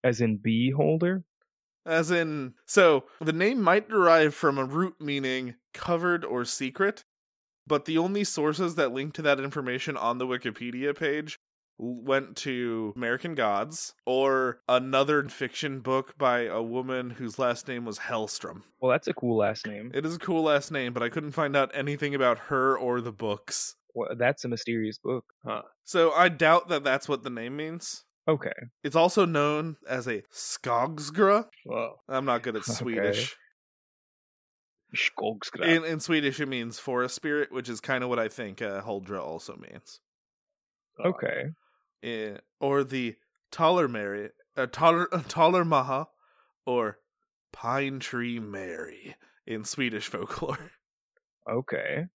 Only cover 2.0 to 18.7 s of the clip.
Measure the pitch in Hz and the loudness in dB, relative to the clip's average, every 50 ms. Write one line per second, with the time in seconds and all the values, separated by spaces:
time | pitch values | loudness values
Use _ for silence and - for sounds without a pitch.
2 | 160 160 180 170 165 160 151 147 135 127 - _ _ - - 208 185 170 151 135 | 2 2 2 2 2 0 -2 -4 -6 -8 -10 _ _ 2 6 8 10 10 8 6
3 | - - - - 165 160 160 165 185 214 269 254 202 170 180 208 208 - 220 208 | 2 -4 -14 -4 -2 0 2 2 2 2 2 4 4 6 6 4 2 2 4 6
4 | 180 170 165 165 156 151 143 - - 147 139 139 131 131 139 160 185 185 - _ | 8 8 10 8 8 6 4 2 2 2 2 2 -2 -2 0 -2 -2 -2 -4 _
5 | 156 147 143 139 135 131 131 131 127 123 117 _ _ _ - - - - 170 165 | -6 -4 -2 -2 -2 -2 -2 -4 -4 -8 -12 _ _ _ -16 -10 -2 0 0 2
6 | 170 180 175 170 165 - 120 123 120 120 - - 139 127 131 - 190 202 - - | 2 2 2 0 0 -2 -2 -2 -2 -2 -4 -4 -4 -6 0 0 0 0 0 -4
7 | - _ _ _ _ _ _ _ _ _ _ _ _ - 151 143 147 - 160 160 | -16 _ _ _ _ _ _ _ _ _ _ _ _ 0 0 0 0 2 0 2
8 | 170 185 196 208 208 - - - 147 151 147 160 190 170 165 160 147 127 120 135 | 2 2 0 -2 -2 -2 -2 0 0 0 0 0 -2 -2 0 0 0 0 0 -4
9 | 139 156 - - 156 147 143 135 135 139 135 151 135 127 123 131 - - 143 110 | -6 -6 -8 -2 2 2 2 2 0 -6 -6 -6 -4 -4 -4 -4 -4 -6 -4 -2
10 | - 117 120 123 127 127 127 123 - 123 104 - 120 120 120 127 135 143 143 - | -2 -2 0 0 -2 -2 -2 -2 -4 -6 -6 -6 -10 -8 -6 -4 -2 -2 -2 -2
11 | 165 143 147 151 151 156 - - _ _ _ _ _ _ _ - 117 120 123 120 | -2 -2 -2 -2 -6 -8 -14 -16 _ _ _ _ _ _ _ -10 -8 -8 -8 -8
12 | 117 135 135 135 139 90 - - - 143 127 123 123 120 113 113 110 104 101 123 | 0 2 2 2 2 -2 -12 -8 -6 -4 -4 -2 -2 -2 -2 -4 -4 -6 -6 -4
13 | 123 117 120 123 - 175 160 139 117 104 101 98 110 147 160 - - - - _ | -2 -2 -2 -2 -2 -6 -2 0 2 2 2 0 -2 -4 -6 -10 -10 -10 -12 _
14 | _ 123 127 131 135 139 135 131 131 127 117 _ _ - 127 127 127 131 135 135 | _ 0 2 4 4 4 4 4 2 0 -2 _ _ 2 2 2 2 2 2 2
15 | 139 143 151 147 143 131 - - 139 120 - - 156 147 135 131 110 127 131 131 | 4 4 2 2 2 -2 -8 -8 -8 -8 -6 -6 -6 -6 -6 -6 -2 0 0 0
16 | 131 - - _ 143 127 123 120 120 107 87 110 117 117 117 127 127 131 131 127 | -2 -4 -6 _ 2 2 2 2 0 -2 -2 -4 -4 -2 -4 -6 -4 -4 -4 -6
17 | 123 123 120 117 127 113 104 - 131 123 120 120 - - 127 120 120 113 101 - | -6 -8 -10 -8 -10 -10 -4 -2 0 0 0 -2 -6 -10 -8 -8 -8 -8 -10 -10
18 | - - 120 110 110 104 - - - - 82 95 - _ | -8 -6 -4 -4 -4 -4 -8 -10 -10 -12 -14 -14 -20 _